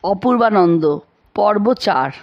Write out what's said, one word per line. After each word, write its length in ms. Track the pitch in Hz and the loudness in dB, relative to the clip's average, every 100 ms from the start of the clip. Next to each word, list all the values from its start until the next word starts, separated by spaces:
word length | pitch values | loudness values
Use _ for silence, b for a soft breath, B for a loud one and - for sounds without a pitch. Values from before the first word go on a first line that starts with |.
অপূর্বানন্দ, 960 | 180 196 247 247 233 208 175 170 156 147 - _ _ - | -4 -2 0 2 2 2 2 2 0 -2 -8 _ _ -2
পর্ব 380 | 208 208 208 | 0 0 0
চার। 380 | 254 - 147 135 - | -2 -2 -2 -4 -8